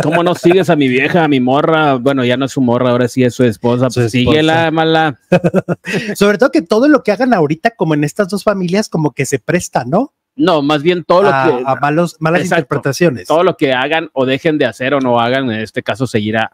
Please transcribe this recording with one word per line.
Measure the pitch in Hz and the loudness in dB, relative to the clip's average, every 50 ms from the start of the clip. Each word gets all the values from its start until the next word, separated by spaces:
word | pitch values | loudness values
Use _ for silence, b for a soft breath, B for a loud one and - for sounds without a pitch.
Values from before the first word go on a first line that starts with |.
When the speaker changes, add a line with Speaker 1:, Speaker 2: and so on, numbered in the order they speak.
| 139 | 0
Speaker 1:
¿cómo | 147 165 170 | 0 0 0
no | 170 180 165 | 0 0 0
sigues | - - 170 175 190 170 - | 2 2 2 4 4 2 2
a | 170 | 2
mi | 147 139 131 | 2 2 2
vieja, | 123 131 139 147 - 180 160 | 2 0 0 0 2 2 2
a | 147 | 2
mi | 143 131 | 2 2
morra?". | 123 127 131 143 156 165 160 156 156 147 135 | 2 2 0 0 2 2 2 2 2 2 0
Bueno, | 127 117 139 139 135 123 | 0 0 0 0 0 0
ya | 120 123 | 0 0
no | 127 139 | 0 -2
es | 131 | -4
su | - 143 | -2 0
morra, | 131 120 117 123 127 123 | 0 2 2 2 2 2
ahora | 120 123 127 | 2 0 0
sí | 120 - 131 127 | 0 0 0 0
es | 123 - | 0 2
su | - 127 | 0 0
esposa. | 120 107 - - 120 120 123 131 127 | 0 0 0 -2 0 0 0 0 0
Speaker 2:
Su | - 127 | 0 0
Speaker 1:
Pues | 120 113 104 | -2 0 0
Speaker 2:
esposa. | 123 123 123 151 | 0 2 2 2
Speaker 1:
síguela, | 151 156 156 160 165 165 160 | 2 2 2 2 2 0 0
mala. | 156 160 160 160 160 160 160 151 131 - _ - | 0 0 0 2 2 2 0 -2 -4 -6 _ -2
Speaker 2:
<laughs> | 185 165 - 165 - 190 - - 175 - - - 202 185 - 208 202 | 0 0 0 0 -2 -2 -2 -4 -6 -8 -8 -6 -6 -6 -6 -6 -4
Sobre | - 196 202 214 | 0 0 0 2
todo | - 240 277 | 2 2 2
que | - 330 | 2 0
todo | - - 220 220 262 302 | -2 0 0 2 4 4
lo | 302 254 - | 2 2 2
que | - 202 | 0 -2
hagan | 185 262 254 240 | 0 0 0 2
ahorita, | 185 156 139 160 - - 226 | 2 2 0 -2 -2 -4 -4
como | - - 190 160 156 | -4 -2 -2 0 0
en | 147 151 | 0 -2
estas | 147 - - 202 | -2 -2 -4 -4
dos | 175 202 190 - | -4 -4 -4 -2
familias, | 214 202 196 185 165 180 208 214 - | -2 -2 -2 -2 -2 -2 -2 -2 -2
como | - 175 151 147 | -2 -2 -2 -2
que | - - 135 | -2 -4 -4
se | - 143 135 | -4 -4 -6
presta, | - - 156 175 - - - 160 123 | -4 -4 -4 -4 -4 -4 -4 -4 -2
¿no? | 123 151 208 269 - _ _ _ _ _ | -2 0 -2 -2 -2 _ _ _ _ _
Speaker 1:
No, | - 151 185 170 151 139 | -2 0 0 0 2 0
más | 143 151 147 | 0 0 0
bien | 139 175 180 180 151 | 0 0 -2 0 0
todo | - 170 180 | 0 2 2
lo | 202 139 | 4 2
Speaker 2:
A, | 139 135 131 | 2 2 2
Speaker 1:
que | 135 135 123 127 | 0 0 0 -2
Speaker 2:
a | 131 131 | -2 -2
malos, | 123 143 143 147 160 175 165 - - | -2 0 0 0 0 0 -2 -4 -4
malas | 156 160 170 180 | -2 -2 -2 -2
Speaker 1:
Exacto. | - 175 180 170 147 | -2 -2 -2 -2 -2
Speaker 2:
interpretaciones. | - 143 139 - 143 131 - 175 170 131 113 - | -2 -4 -4 -4 -4 -2 0 0 0 0 -2 -2
Speaker 1:
Todo | - 147 165 180 | 0 0 2 2
lo | 180 156 | 0 0
que | - 160 135 | 0 0 0
hagan | 131 123 131 147 160 160 170 151 - | 0 0 -2 -2 -2 -4 -4 -4 -4
o | 135 131 | -2 -2
dejen | 131 131 139 - 165 151 | 0 -2 -2 0 0 0
de | 147 143 | 0 0
hacer | 120 - - 127 131 143 | -2 -2 -4 -4 -2 -2
o | 139 | 0
no | 131 127 120 120 | 0 0 2 2
hagan, | 117 120 127 135 135 123 | 2 0 0 -2 -2 -2
en | 110 110 | -4 -4
este | 110 104 - 127 - | -6 -8 -8 -6 -6
caso | - 110 104 135 | -6 -4 -4 -4
seguir | 120 - 110 104 107 107 | -2 -2 -2 -2 -2 -2
a | 113 110 - | -2 -2 -2